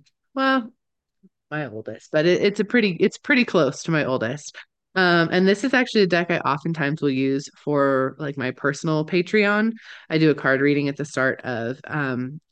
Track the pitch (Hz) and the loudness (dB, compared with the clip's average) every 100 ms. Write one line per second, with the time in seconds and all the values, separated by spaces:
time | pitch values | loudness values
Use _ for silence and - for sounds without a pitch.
0 | _ _ _ 262 269 262 226 - _ _ | _ _ _ -2 0 0 -2 -12 _ _
1 | _ _ 190 _ _ 151 131 107 110 110 | _ _ _ _ _ -8 -8 -10 -12 -14
2 | - 151 165 180 202 202 202 247 208 165 | -4 0 2 2 2 0 0 2 2 2
3 | 233 - - 262 - 180 139 - - 156 | -2 0 0 2 2 2 2 -2 -2 -2
4 | 127 131 110 147 - - - _ _ 185 | 0 -2 -4 -6 -14 -20 -20 _ _ 2
5 | 180 170 170 185 190 202 269 254 254 220 | 4 4 4 4 4 2 2 0 2 2
6 | 185 170 170 170 131 151 165 160 143 151 | 2 2 0 -2 -2 -2 -4 -4 -4 -2
7 | 147 131 135 139 - - 151 143 139 135 | -2 0 0 -2 -6 -10 -2 0 2 2
8 | 131 135 147 139 127 131 139 147 165 156 | -2 -6 -10 -6 -6 -4 -4 -2 -2 -2
9 | 156 180 175 214 202 208 226 226 - - | 0 -2 0 2 2 2 0 -4 -14 -20
10 | - 160 156 147 139 131 143 143 143 143 | -4 2 2 2 0 2 2 2 -2 -4
11 | 147 131 131 - 123 117 113 135 - 151 | -6 -2 -2 -2 -6 -6 -6 -8 -8 -6
12 | 139 123 127 151 - | -4 -4 -8 -12 -10